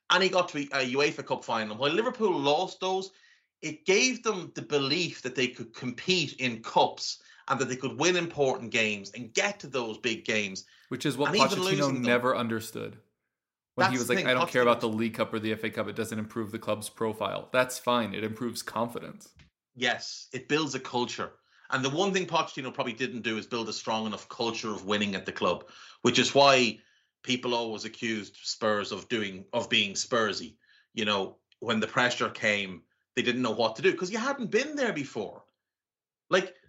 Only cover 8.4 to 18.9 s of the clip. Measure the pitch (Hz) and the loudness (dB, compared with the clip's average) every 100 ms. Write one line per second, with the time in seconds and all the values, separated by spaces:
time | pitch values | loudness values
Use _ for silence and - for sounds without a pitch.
8.4 | 135 113 113 117 107 101 98 117 113 196 | 2 2 -2 0 0 -2 -10 -14 -4 0
9.4 | 202 196 147 127 110 107 120 107 - 107 | 0 -2 -6 -4 -4 -4 -4 -4 -2 -2
10.4 | 101 95 - - - 127 151 123 147 202 | -2 -8 -14 -20 -12 -4 -2 0 0 4
11.4 | 208 196 180 151 139 131 120 120 127 120 | 4 4 0 2 2 0 2 4 4 0
12.4 | 117 110 104 113 110 - _ _ _ _ | 0 -4 -6 -10 -10 -12 _ _ _ _
13.4 | _ _ _ - - 127 120 123 127 127 | _ _ _ 0 2 2 2 2 4 2
14.4 | 131 127 120 117 117 110 117 117 107 113 | 4 6 6 6 2 0 -2 0 -2 0
15.4 | 110 107 110 113 104 104 107 110 107 117 | -2 -2 -4 -4 -4 -4 -4 -4 -6 -6
16.4 | 104 110 - 107 104 - 113 107 101 98 | -6 -6 -4 -4 -4 -4 -4 -2 -2 -4
17.4 | - 127 127 - 123 120 107 95 107 110 | 0 2 2 0 2 2 2 -2 -4 -4
18.4 | 120 113 - 110 120 | -6 -6 -6 -2 -2